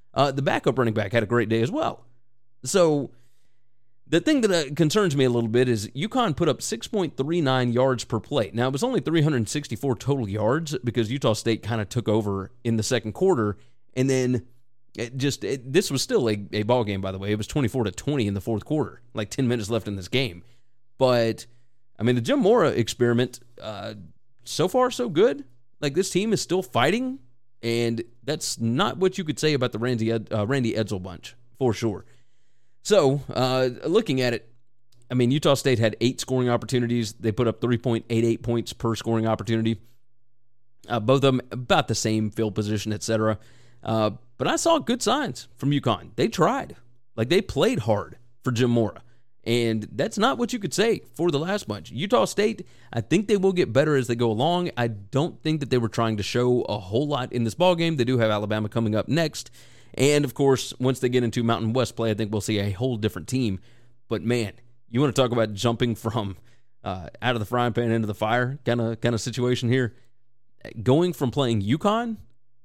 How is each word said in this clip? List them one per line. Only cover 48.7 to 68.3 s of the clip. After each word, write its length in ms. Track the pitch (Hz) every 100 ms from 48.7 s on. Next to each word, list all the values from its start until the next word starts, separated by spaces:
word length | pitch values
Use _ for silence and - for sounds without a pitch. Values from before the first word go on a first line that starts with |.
| 117 107 - - - - - -
And 420 | 120 117 113 104
that's 260 | 107 185 220
not 200 | 220 269
what 160 | 240
you 60 | 247
could 140 | 190
say 280 | - 226 220 - -
for 160 | 175
the 80 | 143
last 280 | 165 202 -
bunch. 240 | 104 110
Utah 340 | 117 196 240 202
State, 420 | - - 220 - - -
I 100 | 117
think 260 | - 185 208
they 100 | 208
will 160 | 190
get 200 | 180 131
better 220 | 113 151 143
as 120 | 113
they 80 | 117
go 140 | 120
along. 400 | 107 147 175 175 -
I 100 | 120
don't 540 | 104 98 127 156 110
think 200 | 156 156
that 80 | 135
they 80 | 127
were 120 | 113
trying 280 | - 113 107
to 60 |
show 380 | 95 120 123 123
a 140 | - 104
whole 300 | 90 110 147
lot 240 | 143 117
in 120 | 120 113
this 100 | 113
ball 200 | 180 175
game. 200 | 165 160
They 80 |
do 140 | 120 127
have 120 | 110
Alabama 400 | 107 104 107 107
coming 260 | 120 113 107
up 120 | -
next. 420 | 139 160 - - - - - - -
And, 280 | 139 147
of 100 | 143
course, 400 | - 139 131 - -
once 220 | 127 127
they 100 | 127
get 140 | 123
into 180 | 120 120
Mountain 320 | 117 113 110
West 220 | 120 117 -
play, 160 | 113
I 20 |
think 180 | 107 107
we'll 100 | 107
see 180 | - 104
a 120 | 101
whole 260 | 101 131 117
different 300 | 107 - 80
team. 320 | 127 117 95 - - - - -
But, 140 | 110
man, 320 | 95 120 104 - - - -
you 100 | 117
wanna 140 | 143
talk 180 | 120 127
about 220 | 120 110
jumping 420 | 101 117 117 123 110
from, 420 | 113 117 101 95 - - - -
uh, 240 | 113 92 82 -
out 140 | 123 120
of 40 |
the 60 | 104
frying 280 | 120 120
pan 180 | 113 120
into 160 | 113 107
the 60 |
fire 460 | 104 107